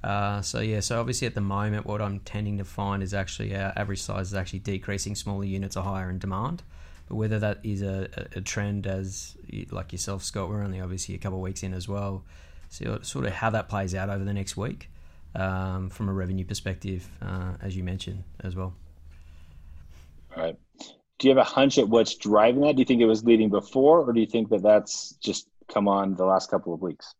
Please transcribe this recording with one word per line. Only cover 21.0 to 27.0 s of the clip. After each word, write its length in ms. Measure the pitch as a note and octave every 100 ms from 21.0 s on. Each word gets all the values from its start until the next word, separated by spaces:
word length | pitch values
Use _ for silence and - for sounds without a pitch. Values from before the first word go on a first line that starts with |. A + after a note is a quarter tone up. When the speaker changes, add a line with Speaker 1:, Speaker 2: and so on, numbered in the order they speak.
| _ _
Speaker 2:
Do 100 | C3
you 60 |
have 100 | C3
a 40 | -
hunch 300 | - C#3 C3+
at 100 | G#2+
what's 260 | A#2 A2
driving 460 | - G#2 G#2 A2+ B2+
that? 140 | D3 C3+
Do 40 |
you 40 |
think 160 | B2 B2
it 60 | A2+
was 180 | A2
leading 240 | A2+ A2+ A2
before, 520 | G2+ - C3+ C#3 E3+
or 120 | C3+
do 80 | A#2
you 60 | G#2+
think 240 | A#2+ G#2+
that 120 | G#2+
that's 500 | G2+ G#2+ G2+ - - -
just 260 | - F#2 - _ -
come 200 | G#2 G2+
on 260 | G2 G2
the 120 | F#2 F#2
last 240 | F#2+ -
couple 240 | G2 F#2
of 80 | D#2+
weeks? 320 | F2+ -